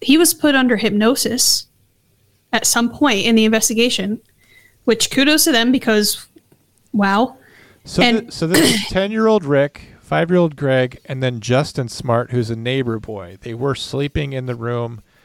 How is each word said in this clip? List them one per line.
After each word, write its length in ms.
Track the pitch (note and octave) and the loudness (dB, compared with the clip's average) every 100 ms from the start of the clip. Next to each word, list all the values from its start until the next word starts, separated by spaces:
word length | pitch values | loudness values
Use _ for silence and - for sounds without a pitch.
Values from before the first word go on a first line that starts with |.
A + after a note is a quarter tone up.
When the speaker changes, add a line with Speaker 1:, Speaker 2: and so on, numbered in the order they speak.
Speaker 1:
he 160 | - D4 | 2 4
was 160 | E4+ | 4
put 220 | - D4+ C4+ | 2 2 2
under 200 | B3+ A3 | 2 2
hypnosis 920 | G#3+ G3+ A3 C4+ A3 B3 - - - _ _ _ _ _ _ _ _ | 0 2 2 2 -2 -2 0 0 -4 _ _ _ _ _ _ _ _
at 140 | A3+ - | -2 0
some 240 | A#3+ A#3+ | 0 0
point 360 | - D4 G3+ A3+ | 0 0 2 2
in 100 | A3+ | 4
the 100 | A3 | 4
investigation, 760 | A3 A3 A3+ A#3+ - F#3+ A3+ - _ _ _ _ _ | 2 0 0 0 0 -4 -6 -10 _ _ _ _ _
which 260 | - A3+ - | -2 0 0
kudos 360 | - C#4 D#4 E4 | 2 2 4 2
to 60 | |
them 200 | A#3+ A#3 | 2 2
because, 560 | B3+ - G#3+ G#3 - - _ _ _ _ _ _ | 2 2 2 0 -4 -12 _ _ _ _ _ _
wow. 460 | G#3+ G3 G3 B3+ - - - - _ - | -2 0 2 0 -4 -20 -20 -20 _ -8
Speaker 2:
So 180 | - | 0
Speaker 1:
And 160 | A#3+ A3+ | 2 2
Speaker 2:
th-, 120 | A3+ | -2
so 120 | - E3 | -6 0
this 280 | F3+ E4+ A3 | 2 4 2
is 120 | G3 | -2
<clears throat> 20 | |
ten-year-old 560 | F#3 G3 A3 A3 G#3+ D3 | -2 -2 0 2 2 2
Rick, 380 | C#3 C#3+ - - - | 0 0 -4 -20 -20
five-year-old 540 | _ D3+ E3+ F3+ E3+ C#3 | _ -2 2 2 2 0
Greg, 440 | C#3 C3 B2+ - - | 0 0 0 -4 -12
and 160 | C3+ | -4
then 160 | C3 B2 | -4 -4
Justin 480 | A2 B2+ D#3+ - B2 | 0 0 0 -4 -8
Smart, 440 | - - A#2 B2 | -8 -2 -2 0
who's 180 | B2 A2 | -4 -4
a 60 | A2+ | -6
neighbor 440 | A#2 C3+ B2 A2+ | -4 -4 -2 -6
boy. 380 | G#2+ G#2 F2 F#2 | -8 -14 -14 -16
They 120 | A#2+ | -14
were 220 | A2+ C#3 C3 | -6 -4 -4
sleeping 580 | - C#3 C#3+ - C#3+ | -6 -6 -4 -4 -6
in 140 | C3+ B2+ | -6 -8
the 80 | A#2+ | -8
room, 460 | A#2 A#2+ A#2 A#2 - _ | -6 -4 -6 -10 -20 _